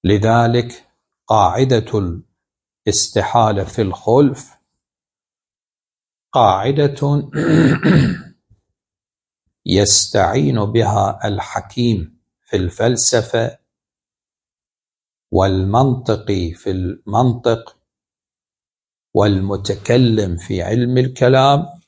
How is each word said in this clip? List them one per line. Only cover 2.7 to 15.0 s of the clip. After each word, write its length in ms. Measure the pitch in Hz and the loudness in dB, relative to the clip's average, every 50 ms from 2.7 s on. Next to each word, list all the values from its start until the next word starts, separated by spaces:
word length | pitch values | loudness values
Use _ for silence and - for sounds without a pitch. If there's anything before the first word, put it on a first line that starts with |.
| _ _ _ | _ _ _
الاستحالة 760 | 107 98 - - - - 113 98 - - 120 113 110 104 98 95 | -2 -2 -2 -2 -2 -2 -2 -2 0 2 2 2 2 0 -2 -4
في 180 | - - - | -6 -4 -4
الخلف 760 | 110 98 90 - - 107 117 135 147 131 139 - - - _ _ _ _ _ _ _ _ _ _ _ _ _ _ _ _ _ _ _ _ _ _ _ _ _ _ _ _ _ _ _ _ _ _ _ _ - | -4 -4 -4 -6 -2 0 2 4 4 2 0 -6 -14 -20 _ _ _ _ _ _ _ _ _ _ _ _ _ _ _ _ _ _ _ _ _ _ _ _ _ _ _ _ _ _ _ _ _ _ _ _ 0
قاعدة 960 | 135 117 101 92 95 101 127 143 147 147 143 143 - 143 143 143 147 147 - | 2 4 4 2 2 0 -2 0 0 0 -2 -2 -2 -2 0 0 -2 -2 -4
<clears throat> 0 | - 151 165 165 156 160 160 135 - - - 151 185 156 127 113 90 - - - _ _ _ _ _ _ _ _ _ _ _ _ _ _ _ _ _ _ _ _ _ _ _ _ _ _ _ | -6 -4 0 2 2 4 4 4 2 2 2 2 4 4 4 2 -2 -6 -12 -20 _ _ _ _ _ _ _ _ _ _ _ _ _ _ _ _ _ _ _ _ _ _ _ _ _ _ _
يستعين 1000 | - 90 95 101 98 - - - - - 110 92 85 107 131 151 143 127 110 104 | 0 2 2 4 4 2 0 0 0 0 0 0 2 0 0 0 0 0 0 -2
بها 600 | 107 113 117 110 101 107 101 98 101 - - - | 0 0 0 0 0 0 0 0 -2 -4 -6 -6
الحكيم 960 | 107 101 92 - - - 117 - - - 123 120 120 113 95 80 - _ _ _ _ _ _ | -6 -6 -6 -8 -8 -10 -10 -10 -8 -6 -2 0 0 0 -2 -4 -8 _ _ _ _ _ _
في 160 | _ _ - | _ _ -4
الفلسفة، 1040 | 98 90 90 - - 110 117 123 113 - - - 117 110 - - 117 113 117 - _ _ _ _ _ _ _ _ _ _ _ _ _ _ _ _ _ _ _ _ _ _ _ _ _ _ _ _ _ | -2 -2 -4 -4 -2 -2 -2 0 0 -2 0 0 0 -2 0 -2 -2 -2 -4 -6 _ _ _ _ _ _ _ _ _ _ _ _ _ _ _ _ _ _ _ _ _ _ _ _ _ _ _ _ _